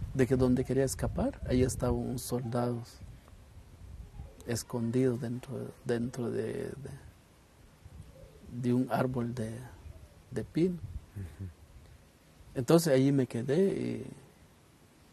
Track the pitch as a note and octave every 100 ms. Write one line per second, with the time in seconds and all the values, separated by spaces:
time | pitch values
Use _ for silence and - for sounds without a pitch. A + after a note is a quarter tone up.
0 | - C3+ B2 B2+ B2+ B2+ C3 C3 C3+ -
1 | A#2 E3+ C4 - - B2+ B2+ - B2 A#2+
2 | A#2+ B2 - B2 A#2+ B2 B2 A#2+ A#2 -
3 | - - - - - - - - - -
4 | - - - - - A#2 - B2 A#2 B2+
5 | C3 A#2 A#2 B2 - A#2 A#2+ - B2 A#2+
6 | B2 B2+ A2+ A2+ A2+ - - - - -
7 | - - - - - - - - - -
8 | - - - - - A#2+ B2 B2 B2+ A#2
9 | C3 B2 A#2 A#2+ A2 A#2 B2+ - - -
10 | - - - A2+ - D#3 F3+ F3 - -
11 | - G2+ F2 - F#2 - - - - -
12 | - - - - - C3+ A#2+ E3 E3 C3
13 | C3+ C#3 B2 A#2+ C3+ D#3+ G3 - A#2+ A#2
14 | - - - - - - - - - -
15 | -